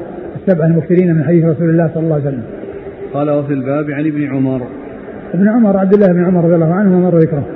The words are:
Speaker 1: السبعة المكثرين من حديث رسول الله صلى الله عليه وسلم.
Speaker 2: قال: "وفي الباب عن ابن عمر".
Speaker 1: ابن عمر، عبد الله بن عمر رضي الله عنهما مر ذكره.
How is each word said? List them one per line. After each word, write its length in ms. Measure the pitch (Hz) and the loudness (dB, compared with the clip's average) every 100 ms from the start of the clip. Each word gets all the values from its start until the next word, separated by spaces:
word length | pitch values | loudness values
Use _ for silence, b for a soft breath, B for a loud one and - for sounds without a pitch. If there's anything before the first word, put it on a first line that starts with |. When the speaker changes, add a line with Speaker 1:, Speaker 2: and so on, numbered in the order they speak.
| - - - - | -4 -12 -12 -6
Speaker 1:
السبعة 300 | - 170 160 | -2 2 2
المكثرين 500 | 165 - 175 180 160 | 0 2 2 2 2
من 80 | |
حديث 220 | 143 170 165 | 2 2 2
رسول 240 | 160 170 | 2 2
الله 200 | 165 160 | 2 0
صلى 100 | 160 | 0
الله 120 | 160 147 | -2 -2
عليه 100 | 139 | -2
وسلم. 180 | 131 110 - - - - - - | -6 -10 -12 -12 -12 -14 -14 -8
Speaker 2:
قال: 160 | 143 147 | -4 0
"وفي 240 | 147 139 | 0 -2
الباب 380 | 135 127 147 151 | -4 -2 -4 -4
عن 140 | 143 156 | -4 -4
ابن 180 | 147 | -2
عمر". 380 | 143 135 131 131 123 - - - - - - | -4 -2 -2 -2 -8 -12 -14 -16 -16 -16 -8
Speaker 1:
ابن 140 | 175 202 | 0 2
عمر، 300 | 240 214 190 | 4 2 2
عبد 160 | 190 | 4
الله 140 | 208 196 | 4 4
بن 160 | 175 | 4
عمر 220 | 175 180 165 | 2 2 2
رضي 100 | 175 | 2
الله 180 | 160 | 2
عنهما 360 | 180 202 180 180 | 2 2 2 4
مر 80 | 170 | 4
ذكره. 280 | 160 147 117 | 2 0 -6